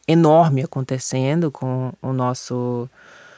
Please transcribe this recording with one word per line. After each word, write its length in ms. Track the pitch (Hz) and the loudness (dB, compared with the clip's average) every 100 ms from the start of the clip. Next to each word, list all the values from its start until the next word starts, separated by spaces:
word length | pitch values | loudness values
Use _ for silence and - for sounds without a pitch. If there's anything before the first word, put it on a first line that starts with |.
| - | 0
enorme 560 | 165 156 160 160 135 | 4 6 6 6 2
acontecendo 880 | 151 135 127 131 - 131 135 165 160 | -2 -8 -6 -6 -4 -2 -2 0 -2
com 420 | - 131 127 127 - | -4 -6 -4 -6 -8
o 100 | 127 | -6
nosso, 800 | 131 123 131 - 123 123 120 120 _ - - - | -2 -2 -4 -6 -6 -4 -6 -8 _ -20 -20 -20